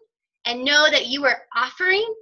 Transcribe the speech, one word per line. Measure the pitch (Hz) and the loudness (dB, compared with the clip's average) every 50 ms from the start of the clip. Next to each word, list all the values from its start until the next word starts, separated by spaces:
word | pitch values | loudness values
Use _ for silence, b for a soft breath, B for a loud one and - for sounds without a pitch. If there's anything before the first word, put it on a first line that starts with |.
| _ _ _ _ _ _ _ _ - | _ _ _ _ _ _ _ _ -8
and | 240 240 247 254 | -8 -6 -4 0
know | 277 294 294 302 311 | 2 4 4 4 4
that | 294 269 233 | 2 0 0
you | 233 262 285 285 | -2 -4 -2 0
are | 254 233 - - _ - | 0 0 -2 -6 _ -4
offering | 233 247 254 - - 370 370 381 403 440 453 440 - | -4 -4 -4 -4 -4 -2 0 0 0 -2 -4 -8 -12